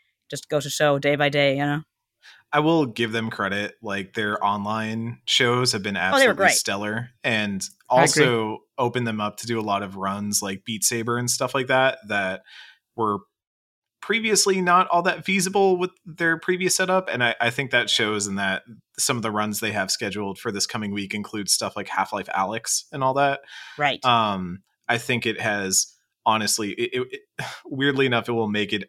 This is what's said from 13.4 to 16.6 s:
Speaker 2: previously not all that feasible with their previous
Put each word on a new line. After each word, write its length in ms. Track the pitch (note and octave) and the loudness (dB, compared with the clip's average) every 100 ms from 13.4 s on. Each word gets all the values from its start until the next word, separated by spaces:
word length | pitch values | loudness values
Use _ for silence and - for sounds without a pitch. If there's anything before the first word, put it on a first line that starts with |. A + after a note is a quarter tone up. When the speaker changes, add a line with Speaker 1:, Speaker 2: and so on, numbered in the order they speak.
| _ _ _ _ _ _ | _ _ _ _ _ _
Speaker 2:
previously 600 | - A3+ A3 G3 G3+ F#3+ | -4 -2 2 2 2 2
not 260 | F3+ F3+ F3+ | 4 4 4
all 140 | E3+ | 2
that 220 | F3+ D#3+ | 0 -2
feasible 520 | E3+ G3 F#3 G3+ G3 F3+ | 0 0 0 2 4 2
with 140 | F#3 - | -2 -6
their 320 | F3+ D#3 E3 E3 | -14 -2 0 0
previous 380 | - F3+ | 0 0